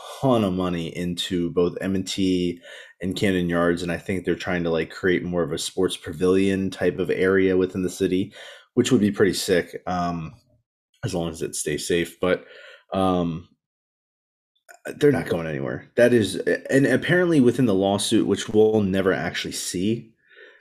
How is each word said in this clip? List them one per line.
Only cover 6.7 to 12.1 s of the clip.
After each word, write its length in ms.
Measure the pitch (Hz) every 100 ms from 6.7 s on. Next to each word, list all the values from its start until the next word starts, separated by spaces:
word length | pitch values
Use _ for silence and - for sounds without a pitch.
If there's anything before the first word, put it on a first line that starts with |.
| - 90 92
of 120 | 85
area 480 | - 92 95 95 92
within 260 | 92 95
the 60 | 90
city, 440 | - 90 92 107 - - - _ 127
which 180 | 117
would 80 | 117
be 100 | 101
pretty 220 | 101 98
sick, 500 | 85 - 87 - - -
um, 480 | 90 87 85 78 - _ _ _ _ _ -
as 100 | -
long 160 | 90 82
as 120 | 78
it 140 | - -
stays 300 | 80 73 -
safe. 360 | 87 85